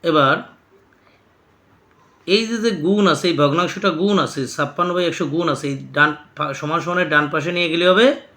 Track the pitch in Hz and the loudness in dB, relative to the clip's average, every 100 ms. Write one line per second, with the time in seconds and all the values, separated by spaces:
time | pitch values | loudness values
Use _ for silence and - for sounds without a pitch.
0 | 170 151 135 160 - _ _ _ _ _ | 2 2 2 0 -6 _ _ _ _ _
1 | _ _ _ _ _ _ _ _ _ _ | _ _ _ _ _ _ _ _ _ _
2 | _ _ - 202 226 233 226 180 156 202 | _ _ 0 0 0 -2 -2 0 0 2
3 | 196 143 180 151 143 156 175 - 196 160 | 2 2 0 2 2 2 -2 -2 -2 0
4 | 196 196 131 - 123 - 143 - 175 180 | 0 2 0 -4 -6 -4 -6 -2 -2 0
5 | 175 - 156 156 165 135 143 135 135 139 | -2 -2 -4 -2 -2 -4 -4 -8 -6 0
6 | 151 147 - - 147 135 147 165 156 180 | 0 0 -14 -8 -8 -6 -4 -4 -2 -2
7 | 165 147 147 156 151 175 175 170 180 190 | 2 2 2 -2 -2 -2 -2 2 4 6
8 | 247 320 - | 4 2 -8